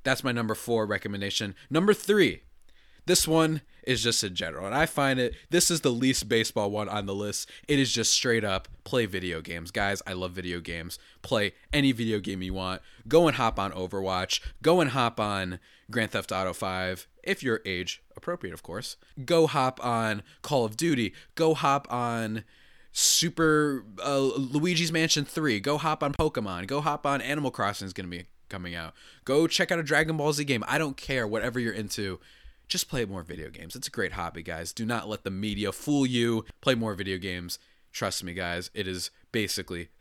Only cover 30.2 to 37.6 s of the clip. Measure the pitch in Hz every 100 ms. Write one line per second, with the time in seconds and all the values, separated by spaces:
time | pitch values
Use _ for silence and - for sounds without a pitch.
30.2 | 147 143 143 123 107 143 156 135 - 135
31.2 | 110 110 113 123 117 101 104 - 101 90
32.2 | - - - - - 180 - 139 110 95
33.2 | 80 78 76 - 85 127 - - 95 90
34.2 | 85 82 82 82 82 - 113 117 90 104
35.2 | 98 95 107 101 101 - - 143 135 123
36.2 | 117 113 110 - - 123 110 95 98 95
37.2 | 95 90 87 -